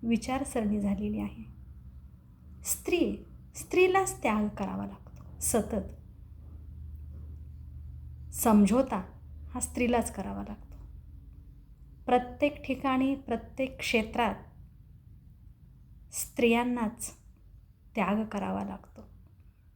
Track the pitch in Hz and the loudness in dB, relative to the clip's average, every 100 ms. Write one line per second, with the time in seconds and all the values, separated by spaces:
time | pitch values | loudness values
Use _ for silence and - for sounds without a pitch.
0 | 233 233 - 262 277 247 208 208 202 196 | 2 2 2 -2 0 0 2 2 2 0
1 | 208 214 202 - 220 - - - - - | 0 -2 -4 -6 -14 -14 -16 -16 -16 -18
2 | - - - - - - - - - 349 | -18 -20 -20 -20 -20 -12 -4 -4 2 2
3 | 240 196 - - - - - 349 370 381 | 2 0 -10 -18 -18 -16 0 6 8 6
4 | 381 - 262 214 208 - 190 190 202 - | 2 0 2 2 2 -2 -4 -4 -6 -10
5 | - - - - - 233 214 214 - - | -16 -18 -16 -4 2 2 2 -2 -4 -10
6 | - - - - - - - - - - | -16 -18 -18 -16 -14 -14 -14 -12 -12 -12
7 | - - - - - - - - - - | -12 -12 -12 -12 -14 -14 -14 -12 -12 -12
8 | - - - - 247 208 196 233 262 208 | -12 -14 -12 0 8 10 10 8 4 0
9 | 185 - - - - 254 - - 247 240 | -4 -12 -16 -14 -10 -6 -4 0 4 4
10 | 233 - 196 196 202 208 - - - - | 2 -4 -6 -6 -8 -10 -14 -16 -16 -16
11 | - - - - - - - - - - | -16 -18 -18 -18 -18 -20 -20 -20 -20 -12
12 | - 247 247 - 294 294 - 262 277 262 | 2 2 2 2 2 2 -6 -2 2 2
13 | 269 277 - 233 - - 262 - - 233 | 2 0 -2 -4 -4 -4 -4 -2 0 2
14 | 220 - 226 190 - - - - - - | 2 0 0 0 -10 -18 -20 -20 -20 -20
15 | - - - - - - - - - - | -20 -20 -20 -20 -20 -20 -20 -20 -20 -20
16 | - - - - 240 233 247 240 220 - | -14 -10 -8 4 6 6 4 0 0 -2
17 | - - - - - - - - - - | -12 -14 -20 -20 -20 -20 -20 -20 -8 0
18 | 185 208 214 202 190 190 202 196 - - | 4 4 2 -2 -2 -2 -4 -8 -14 -20
19 | - - - - - _ - | -20 -20 -20 -20 -20 _ -20